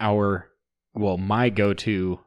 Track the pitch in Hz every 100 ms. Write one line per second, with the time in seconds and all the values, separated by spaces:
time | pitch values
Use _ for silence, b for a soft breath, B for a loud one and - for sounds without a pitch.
0 | 107 104 101 95 - _ _ _ _ -
1 | 101 92 95 110 123 104 101 92 110 98
2 | 92 87